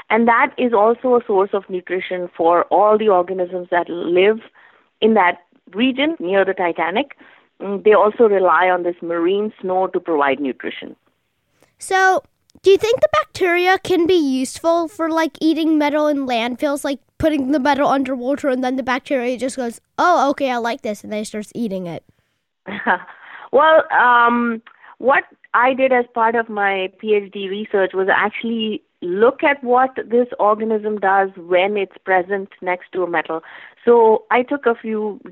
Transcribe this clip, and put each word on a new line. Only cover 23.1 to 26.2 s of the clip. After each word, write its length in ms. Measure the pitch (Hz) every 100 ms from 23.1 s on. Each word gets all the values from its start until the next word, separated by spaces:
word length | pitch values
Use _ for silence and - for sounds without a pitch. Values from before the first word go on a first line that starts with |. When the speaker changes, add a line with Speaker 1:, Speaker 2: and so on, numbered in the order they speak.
| - - - -
Speaker 1:
Well, 320 | 254 311 320 -
um, 720 | 156 240 240 233 240 240 226 - _ - -
what 260 | 233 285 - _ _
I 200 | - 247
did 200 | 262 262
as 120 | 254 247
part 220 | -